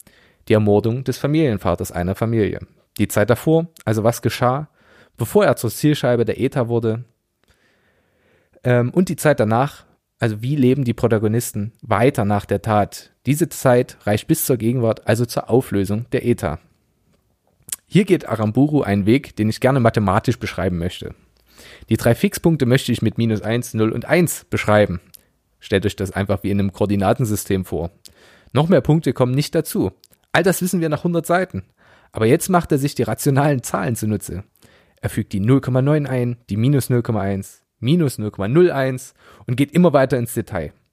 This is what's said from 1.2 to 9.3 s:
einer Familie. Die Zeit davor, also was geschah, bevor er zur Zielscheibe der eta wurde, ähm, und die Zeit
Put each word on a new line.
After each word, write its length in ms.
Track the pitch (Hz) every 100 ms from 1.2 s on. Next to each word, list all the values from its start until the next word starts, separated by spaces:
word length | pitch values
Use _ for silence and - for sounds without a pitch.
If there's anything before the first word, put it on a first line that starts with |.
| 143 151 156 101 95 87 90
einer 220 | - 87
Familie. 460 | 95 113 117 98 - - _ _ -
Die 120 | 104
Zeit 200 | - 104
davor, 380 | 117 - 160 170 _
also 180 | - 110
was 200 | 107 -
geschah, 480 | 123 - 123 131 151 _ _ _ _ -
bevor 260 | 117 208
er 120 | 190 123
zur 120 | 113
Zielscheibe 560 | - 147 147 131 120
der 160 | 107 -
eta 280 | 123 135 117
wurde, 360 | 117 113 110 120 _ _ _ _ _ _ _ _ _ _ _ _ _ _ _
ähm, 260 | 127 123 123
und 220 | - 185
die 60 | 170
Zeit 240 | 156